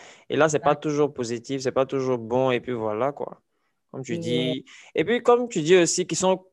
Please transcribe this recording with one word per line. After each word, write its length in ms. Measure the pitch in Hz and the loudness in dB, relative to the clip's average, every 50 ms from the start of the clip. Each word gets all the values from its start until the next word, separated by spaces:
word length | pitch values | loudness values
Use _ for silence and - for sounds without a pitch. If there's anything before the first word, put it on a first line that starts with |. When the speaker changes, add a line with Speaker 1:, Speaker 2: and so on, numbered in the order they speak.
| - - - - _ - | -20 -20 -20 -20 _ -4
Speaker 1:
Et 60 | 120 | 0
là, 120 | 131 147 160 | 2 2 4
c'est 120 | 147 139 | 2 2
pas 100 | - 143 | 2 2
Speaker 2:
Ouais. 100 | 147 151 | 0 2
Speaker 1:
toujours 320 | - 156 147 147 147 139 147 | 0 -2 0 0 0 0 -2
positif, 480 | - 127 113 120 117 113 - 135 135 | -4 -6 -6 -6 -8 -8 -8 -8 -6
c'est 120 | 131 127 117 | -4 -2 0
pas 120 | 131 135 | 0 0
toujours 320 | 127 - 139 131 131 131 | 0 -2 -2 -2 -2 -2
bon. 340 | 120 113 110 117 127 131 131 | -2 -2 -2 0 0 2 2
Et 100 | 127 120 | 0 0
puis 120 | - - 123 | -2 -4 -6
voilà, 400 | 117 110 110 107 107 120 139 143 | -4 -4 -4 -4 -2 -2 -4 -4
quoi. 300 | - - - - - _ _ _ _ _ _ _ _ _ _ | -6 -10 -12 -12 -16 _ _ _ _ _ _ _ _ _ _
Comme 140 | - 131 131 | -14 -14 -10
tu 100 | 127 117 | -8 -8
Speaker 2:
Ouais. 40 | - | -6
Speaker 1:
dis. 440 | 165 - 165 - 127 127 127 131 - - - - - - - | -4 -4 -2 -2 -2 -2 -4 -6 -8 -12 -20 -20 -20 -6 -4
Et 100 | - 160 | -2 0
puis, 180 | 175 233 240 233 | 0 0 0 4
comme 280 | 247 240 240 247 233 | 4 4 4 2 -2
tu 100 | - 185 | -4 -2
dis 160 | 151 151 180 | 2 6 6
aussi, 300 | 185 170 156 - - 180 | 6 6 4 2 -2 -2
qui 100 | - 170 | -2 -2
sont, 300 | - 180 185 190 185 - _ | 0 0 2 0 0 -2 _